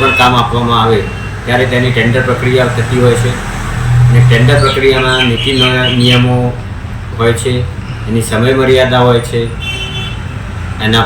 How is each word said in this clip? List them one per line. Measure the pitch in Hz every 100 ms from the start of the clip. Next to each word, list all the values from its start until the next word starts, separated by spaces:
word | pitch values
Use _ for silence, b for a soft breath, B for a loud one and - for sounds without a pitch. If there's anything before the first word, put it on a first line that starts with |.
પણ | 131 -
કામ | 127 123
આપવામાં | 123 120 117 117
આવે | 113 107 92 - - -
ત્યારે | - 123 127
તેની | 123 127
ટેન્ડર | 120 113 127 127
પ્રક્રિયા | 120 123 127 120
થતી | 117 113 123
હોય | 123 117
છે | 117 - - - - - - - -
અને | - -
ટેન્ડર | 117 123 120
પ્રક્રિયાના | 131 - 135 131 127 127 127
નીતિ | 113 135
ન-, | 131 127 127 127 123
નિયમો | 123 123 123 123 123 120 - - - - - -
હોય | 113 117
છે, | 131 123 123 - - - -
એની | 113 110
સમયમર્યાદા | 107 120 135 131 131 127 123 123
હોય | 120 -
છે, | 120 117 - - - - - - - - - - - - - 110
એના | 113